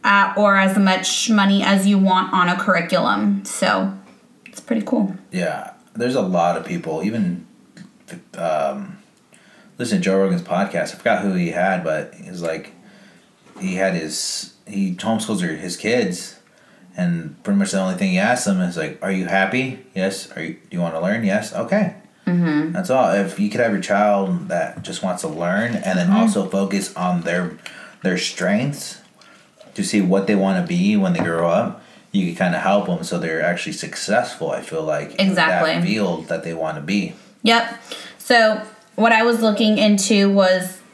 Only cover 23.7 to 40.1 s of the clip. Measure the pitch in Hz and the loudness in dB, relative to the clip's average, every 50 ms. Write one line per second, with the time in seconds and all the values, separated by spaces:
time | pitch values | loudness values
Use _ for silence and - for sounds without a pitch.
23.7 | 104 95 90 - 104 101 104 107 104 98 98 92 90 87 82 - 85 85 78 - | 0 -2 -2 0 0 2 4 4 2 2 2 0 -2 -4 -4 -4 -4 -2 -4 -4
24.7 | - - - - 90 - - 95 87 87 - 80 78 80 85 87 92 101 113 120 | -6 -12 -12 -10 -10 -6 -4 -4 -4 -4 -6 -6 -4 -4 -2 0 0 0 0 -2
25.7 | 117 95 - 95 92 90 87 90 98 110 117 110 98 104 95 - - 98 98 92 | -2 -4 -2 -2 0 2 2 4 4 4 4 4 4 2 0 0 0 -2 0 0
26.7 | 98 98 92 - - - 90 90 90 87 82 82 87 90 90 85 - - - - | -2 -2 -4 -4 -6 -4 -2 0 0 0 -2 -2 -2 -2 -2 -4 -6 -12 -18 -20
27.7 | - - - - - _ - 95 92 92 - - - - 92 90 101 110 127 147 | -20 -20 -20 -20 -20 _ -4 -2 -2 -2 -4 -6 -6 -2 0 2 2 2 2 0
28.7 | 143 - - - - - - _ _ _ - - - - _ _ _ _ - - | -2 -6 -10 -12 -14 -16 -20 _ _ _ -20 -20 -20 -20 _ _ _ _ -20 -16
29.7 | - - 98 - - 107 95 90 95 98 95 - 107 98 95 95 95 90 87 85 | -8 -6 -4 0 2 2 4 4 2 2 2 2 2 2 4 2 2 0 0 0
30.7 | 87 87 92 101 107 104 98 92 87 85 90 85 82 82 85 85 85 95 117 - | 0 2 2 4 4 4 2 2 2 0 0 0 0 0 2 2 2 2 2 0
31.7 | - - - - - - - _ - 101 90 87 85 - 95 90 87 87 - 95 | -4 -10 -16 -20 -20 -20 -20 _ -2 -2 -2 -2 0 0 0 0 0 0 0 2
32.7 | 98 104 90 90 87 82 - - 87 85 80 80 80 80 78 82 87 87 - - | 2 2 2 0 -4 -4 -4 -4 -4 -4 -4 -4 -2 -2 -2 -2 -2 -2 -6 -8
33.7 | 85 - - 85 - - - - 104 120 - - - - - 76 69 - - - | -8 -8 -10 -10 -10 -10 -4 0 0 0 0 -2 -6 -6 -6 -4 -4 -6 -8 -8
34.7 | - 80 - - 76 73 73 - - - 196 196 180 180 160 160 180 175 160 160 | -8 -6 -4 -4 -4 -4 -6 -8 -2 0 0 2 2 2 2 2 2 2 2 0
35.7 | 160 170 170 170 107 110 101 90 85 82 80 - 85 82 80 82 82 80 80 78 | 0 0 0 0 0 0 0 0 -2 -4 -4 -6 -6 -6 -6 -6 -6 -6 -6 -6
36.7 | 76 76 73 80 98 104 92 - - - - - - _ - 214 233 233 233 - | -6 -8 -6 -2 0 0 0 -2 -8 -14 -20 -20 -20 _ 0 2 2 2 2 -2
37.7 | - - - - - - - - - - - - 247 233 226 214 214 - - - | -8 -14 -16 -16 -16 -16 -16 -18 -18 -14 0 4 4 6 6 4 2 0 -6 -12
38.7 | - - - _ _ - 214 226 226 220 226 233 233 214 220 220 208 202 226 214 | -18 -20 -20 _ _ 0 2 4 4 4 4 4 2 2 2 2 2 4 2 2
39.7 | 214 214 214 214 208 196 - - | 4 4 4 4 4 4 4 2